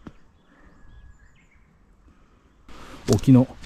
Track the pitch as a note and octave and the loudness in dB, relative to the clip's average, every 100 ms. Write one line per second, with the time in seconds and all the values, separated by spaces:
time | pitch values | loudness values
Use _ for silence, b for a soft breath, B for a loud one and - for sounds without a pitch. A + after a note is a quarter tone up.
0 | - - - _ _ _ - - - - | -20 -20 -20 _ _ _ -20 -20 -20 -20
1 | - - - _ _ _ _ _ _ _ | -20 -20 -20 _ _ _ _ _ _ _
2 | _ _ _ _ _ _ - B B B | _ _ _ _ _ _ -20 B B B
3 | - - - B2+ C3 - | -4 -2 4 4 4 -6